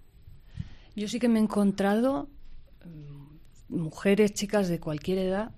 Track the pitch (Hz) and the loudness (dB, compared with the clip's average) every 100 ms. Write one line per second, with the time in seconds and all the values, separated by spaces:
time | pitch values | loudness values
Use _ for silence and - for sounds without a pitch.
0 | - - - - - - - - - - | -20 -20 -20 -20 -16 -14 -14 -16 -14 -8
1 | 208 226 240 220 214 208 202 196 196 214 | -6 0 4 4 4 4 2 4 2 4
2 | 254 285 285 - - - - - 175 156 | 2 0 -6 -12 -16 -16 -18 -20 -16 -14
3 | 147 143 143 151 - - - - 156 - | -14 -16 -18 -20 -20 -20 -8 -6 -6 -2
4 | 196 202 208 - 202 208 185 170 165 151 | 2 4 4 0 -2 0 0 -2 -4 -6
5 | - 190 185 190 233 | -2 -2 0 -2 -4